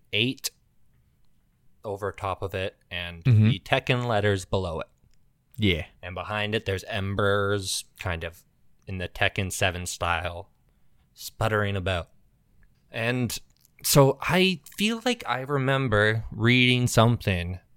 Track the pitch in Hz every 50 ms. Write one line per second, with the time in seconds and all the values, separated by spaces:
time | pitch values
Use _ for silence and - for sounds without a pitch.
0 | _ - - 104 113 127 131 - - - _ _ _ _ _ _ _ _ _ _
1 | _ _ _ _ _ _ _ _ _ _ _ _ _ _ _ _ - 110 101 98
2 | 104 98 92 - - 98 90 - - 95 90 95 92 101 - _ _ - 90 87
3 | 87 87 85 85 85 131 120 107 107 107 - 101 - - 139 135 131 - 131 123
4 | 123 120 117 104 101 104 101 95 92 - - 98 92 87 80 78 - _ _ _
5 | _ _ _ _ _ _ _ _ _ _ _ - 107 98 87 78 - - _ -
6 | - 90 90 92 87 90 107 104 104 104 107 113 - - 98 92 - - 113 104
7 | 95 98 98 95 104 98 101 104 101 98 104 101 95 90 - - - _ _ -
8 | - 95 87 82 85 85 85 - - _ _ _ _ - - _ _ - 95 92
9 | 90 87 - - 104 98 - - 98 92 - - - 92 85 87 90 87 - -
10 | 90 85 87 82 87 87 85 87 92 - _ _ _ _ _ _ _ _ _ _
11 | _ _ _ - - - - - 107 113 110 104 104 101 101 98 90 95 92 87
12 | 82 - _ _ _ _ _ _ _ _ _ _ - _ _ _ _ _ - 117
13 | 113 117 123 127 123 107 - - - _ _ _ _ _ _ _ - - - 147
14 | 139 135 - - - - 151 185 185 190 185 - - - - - 202 214 233 226
15 | - 254 240 240 - - 120 127 131 135 147 139 131 131 139 135 135 127 107 104
16 | 104 107 110 113 113 - - 110 107 117 123 127 123 123 123 123 123 120 - -
17 | 110 117 120 - - - 95 87 87 87 90 90 _ _ _